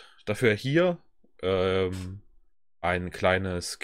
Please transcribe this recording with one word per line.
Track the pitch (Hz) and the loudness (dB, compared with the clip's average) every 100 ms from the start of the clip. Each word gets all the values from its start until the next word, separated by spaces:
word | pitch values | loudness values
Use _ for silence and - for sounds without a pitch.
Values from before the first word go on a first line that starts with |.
| - - - | -18 -10 -6
Dafür | 104 117 | 0 2
hier, | 104 131 156 180 175 - _ - - | 2 0 2 2 0 -8 _ -20 -6
ähm, | 90 95 92 95 92 92 92 101 - - - _ _ _ | 0 2 2 2 0 -2 -8 -12 -16 -20 -20 _ _ _
ein | 87 90 90 | -2 -2 -2
kleines, | - 95 95 95 90 - - | 0 2 2 0 -4 -6 -6